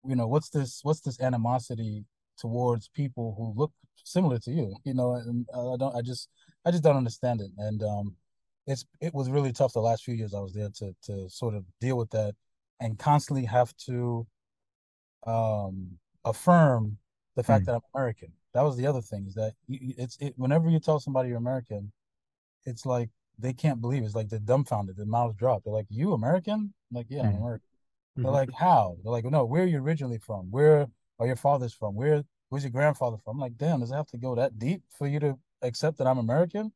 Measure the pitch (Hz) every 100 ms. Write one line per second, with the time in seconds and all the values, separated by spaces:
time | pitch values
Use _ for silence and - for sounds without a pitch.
0 | 131 127 113 143 151 151 127 - 139 156
1 | - 120 127 123 113 127 - 110 113 107
2 | 104 _ _ - 117 120 123 120 - -
3 | 143 123 113 104 113 107 151 _ _ _
4 | - 180 175 120 120 156 107 98 143 127
5 | 123 123 117 120 120 127 123 127 135 120
6 | 120 123 - _ _ _ 175 175 151 139
7 | 123 - 127 117 98 95 107 107 107 104
8 | 101 92 _ _ _ _ - 131 - _
9 | 160 139 127 143 139 120 135 117 113 117
10 | - 117 107 101 98 98 104 101 101 87
11 | - 101 92 - 120 104 90 _ 123 127
12 | 110 110 104 101 _ _ _ _ 120 107
13 | - 147 - 139 120 123 120 - - 123
14 | 120 117 117 _ _ _ _ _ _ _
15 | _ _ - 113 110 107 98 95 92 92
16 | _ _ - 107 - 175 151 120 107 104
17 | _ _ _ - 123 110 92 120 _ 135
18 | 127 107 82 _ _ 120 147 123 135 135
19 | 113 104 98 95 110 - - 135 127 127
20 | 123 - 143 123 131 151 165 160 - 151
21 | 143 131 127 117 120 131 120 104 101 _
22 | _ _ _ _ _ _ - 117 135 123
23 | 117 _ _ - 123 123 156 123 117 139
24 | 110 107 107 110 107 131 139 110 98 92
25 | 104 117 120 104 123 107 107 107 107 107
26 | 175 147 117 185 180 214 208 - _ 120
27 | 120 139 110 98 117 113 _ _ _ _
28 | _ - 127 139 135 131 180 156 98 87
29 | 101 113 113 147 117 156 185 151 135 160
30 | 135 113 - 101 90 117 151 151 135 _
31 | _ _ 120 123 139 143 123 - 104 101
32 | 143 147 147 _ _ 139 139 120 147 139
33 | 123 110 - 127 131 117 151 151 120 139
34 | 151 120 127 120 135 110 123 190 _ -
35 | 143 147 147 135 _ _ 127 117 151 156
36 | 127 131 113 139 175 208 214